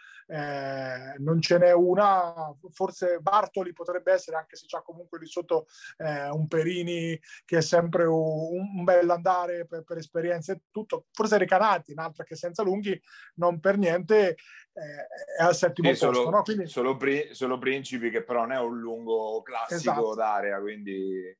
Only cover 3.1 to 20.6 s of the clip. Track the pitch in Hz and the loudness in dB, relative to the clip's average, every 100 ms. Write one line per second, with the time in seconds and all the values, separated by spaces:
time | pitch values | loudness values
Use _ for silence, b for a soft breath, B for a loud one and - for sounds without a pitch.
3.1 | 170 160 202 208 - 180 175 170 180 175 | 0 2 2 2 -4 -6 -8 -6 -4 2
4.1 | 185 180 160 156 151 - 170 - 165 175 | 2 0 -8 -8 -16 -12 -12 -12 -18 -16
5.1 | 170 160 - 170 165 160 B B B 160 | -16 -12 -8 0 0 -2 B B B -6
6.1 | 147 143 151 156 165 160 180 175 170 165 | -4 -4 -4 0 0 0 0 -2 -4 -4
7.1 | 160 B B - 170 156 170 170 170 165 | -6 B B -2 0 4 4 4 2 4
8.1 | 160 160 156 160 175 196 196 180 175 175 | 2 2 -2 -4 -6 -6 -4 4 6 6
9.1 | 175 175 180 175 175 170 165 156 165 156 | 2 2 2 0 -6 -8 -12 -10 -12 -6
10.1 | 170 170 175 156 185 _ - 214 170 - | -4 -2 -2 -4 -10 _ -10 -6 -8 -6
11.1 | - 220 202 185 185 214 180 - 147 160 | -4 2 4 4 4 4 2 -2 -10 -10
12.1 | 156 160 160 175 170 202 196 202 185 B | -10 -14 -10 -10 -4 -2 -2 -2 -6 B
13.1 | B B - 175 175 190 202 185 170 185 | B B -2 -2 0 2 2 2 0 4
14.1 | 214 190 160 - - _ - 151 147 - | 4 4 0 -10 -20 _ -16 -14 -14 -14
15.1 | - - - 170 165 135 131 165 127 139 | -14 -8 2 4 4 2 2 2 4 4
16.1 | 123 123 202 202 214 170 127 123 135 135 | 2 2 2 2 -2 -4 -2 -2 0 0
17.1 | 139 147 - 127 127 123 135 131 127 117 | 0 -2 -4 -4 -2 -2 -2 -4 -4 -2
18.1 | 110 - 120 117 131 120 120 117 113 117 | -2 -2 -2 0 -2 -4 -4 -8 -8 -2
19.1 | 113 107 110 107 120 113 175 165 143 110 | -2 -2 -6 -8 -10 -6 -4 -2 0 -2
20.1 | 107 110 104 101 98 | -2 -2 0 -2 -4